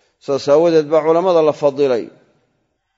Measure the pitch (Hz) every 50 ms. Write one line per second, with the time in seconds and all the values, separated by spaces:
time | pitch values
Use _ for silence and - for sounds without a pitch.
0 | _ _ _ _ - - 139 131 - 147 143 151 165 175 165 160 156 143 156 156
1 | 147 160 165 165 180 190 175 165 160 151 143 - 151 143 135 131 143 135 127 113
2 | 85 - - _ _ _ _ _ _ _ _ _ _ _ _ _ _ _ _